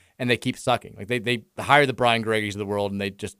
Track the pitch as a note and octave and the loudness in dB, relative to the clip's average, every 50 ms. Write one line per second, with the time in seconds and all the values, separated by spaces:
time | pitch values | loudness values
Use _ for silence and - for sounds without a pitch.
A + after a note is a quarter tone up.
0 | _ _ _ - B2+ B2 B2 A2 - B2+ A#2+ - - C3 B2 A2+ - - - - | _ _ _ -6 -2 0 0 0 0 -4 -6 -2 0 0 0 0 -2 -8 -14 -14
1 | G2+ G2 B2 B2 G2+ A#2+ B2 A2+ - _ _ - G#2 - C3+ D3 D3 C3 A#2+ G#2 | -6 -4 -4 -2 0 -2 -2 -2 -4 _ _ -8 2 4 6 6 6 4 2 2
2 | B2 A#2+ A#2 A2+ A2 A2 A2 G#2+ G#2+ G#2 F#2+ G2+ G#2 G2 G#2 G2+ G2+ G2+ G2 G2+ | 2 2 4 2 0 0 0 0 0 -2 -4 -6 -4 -2 -2 -2 -2 -2 -2 -4
3 | G2+ G2+ G2 - - G2+ - _ | -4 -4 -6 -6 -10 -12 -12 _